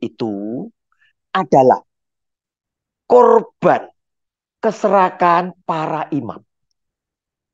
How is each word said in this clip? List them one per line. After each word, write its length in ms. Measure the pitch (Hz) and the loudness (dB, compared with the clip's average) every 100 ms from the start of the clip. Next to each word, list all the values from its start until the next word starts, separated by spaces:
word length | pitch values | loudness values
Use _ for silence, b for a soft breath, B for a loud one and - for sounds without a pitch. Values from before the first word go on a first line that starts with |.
Itu 640 | 113 113 117 101 104 123 226 - _ _ _ _ _ | -12 -8 -8 -6 -8 -10 -12 -18 _ _ _ _ _
Adalah 480 | 190 180 147 131 101 - _ _ _ _ _ _ _ _ _ _ _ - | -8 0 2 4 2 -4 _ _ _ _ _ _ _ _ _ _ _ 2
Korban 800 | 247 233 226 - _ 175 127 - _ _ _ _ _ _ _ | 4 6 4 0 _ 0 0 -4 _ _ _ _ _ _ _
Keserakan 1040 | 220 - 208 196 185 180 175 170 180 - | -6 -2 0 2 0 0 0 0 -2 -10
Para 480 | - 165 156 156 - | -8 -6 -6 -8 -6
Imam. 320 | 143 113 - - _ _ _ _ _ _ _ _ _ _ | -8 -8 -14 -20 _ _ _ _ _ _ _ _ _ _